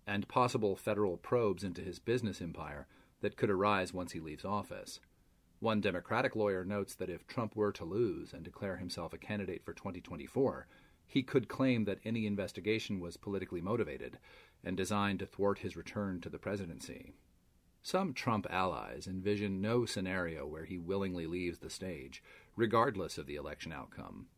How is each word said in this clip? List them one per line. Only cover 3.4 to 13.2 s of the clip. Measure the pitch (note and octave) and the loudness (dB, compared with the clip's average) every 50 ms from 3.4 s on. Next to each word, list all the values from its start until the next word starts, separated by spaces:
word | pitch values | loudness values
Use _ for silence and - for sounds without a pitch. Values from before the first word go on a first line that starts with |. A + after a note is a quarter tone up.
| - G#2+ | 2 4
arise | G2+ F#2 G2 G#2 G#2 G2 F#2 F2+ - | 4 6 6 6 4 4 2 0 -2
once | F#2 F2+ E2+ - | -4 -6 -6 -6
he | F2 | -8
leaves | D#2+ D#2 D2+ - - | -8 -8 -8 -8 -4
office. | F#2+ G2+ G#2 F#2+ - - - - - - - - _ _ _ _ _ _ _ _ _ _ _ | -2 -2 -2 -2 -4 -8 -10 -10 -12 -14 -16 -16 _ _ _ _ _ _ _ _ _ _ _
One | - A2+ A2 G#2+ | 0 2 4 4
Democratic | G2+ G#2 F2+ F2+ - - - A#2 C3+ C3 - A2+ | 4 4 2 2 0 0 2 2 4 4 4 4
lawyer | G#2 G#2 G2 F#2 F2+ | 4 4 4 2 0
notes | F#2 G#2 G2+ G2 - - | 0 0 -2 -2 -4 -4
that | - F#2 F2+ | -6 -6 -6
if | E2+ E2 - - | -6 -6 -10 -6
Trump | - - A#2 G#2+ - | -4 -2 -2 -2 0
were | A2 G#2 G#2 G2 | 2 2 2 2
to | - G2+ | 0 -4
lose | - F#2 A2 A#2+ G#2 E2+ - D#2 - | -2 0 2 2 2 0 -2 -6 -10
and | - - E2+ | -10 -12 -12
declare | E2+ - - G#2+ G2 F#2 E2+ | -12 -10 -6 -4 -4 -4 -4
himself | F#2 F2+ - - E2+ D#2+ | -6 -6 -6 -6 -6 -6
a | - E2 | -8 -10
candidate | - - G#2+ G#2 G2 F2+ F2+ - - | -8 -6 -4 -4 -2 -4 -4 -6 -6
for | - E2+ | -8 -10
twenty | - - G2 F2 F2+ | -8 -8 -8 -8 -8
twenty-four, | - - E2+ D#2 - - - B2+ C#3 A#2+ - - - - - - - - _ _ _ | -8 -8 -8 -8 -8 -2 2 4 4 4 2 0 -6 -14 -18 -20 -20 -20 _ _ _
he | - - C#3 C3 | -2 0 0 2
could | - - C3+ A2 - | 4 4 2 2 2
claim | - - C3 C3 B2+ A#2 G#2+ | 2 2 4 4 4 4 4
that | G2 F#2+ - - | 2 0 -2 -2
any | A2 A2+ A#2 A2 | -2 0 0 2
investigation | G#2+ G#2 G2 F#2+ F2 - - E2+ G#2 A2 A2 - - G#2+ F#2+ | 2 2 0 0 -2 -4 -2 2 2 2 2 2 0 -2 -2
was | F2 E2+ E2+ | -4 -6 -8
politically | - | -8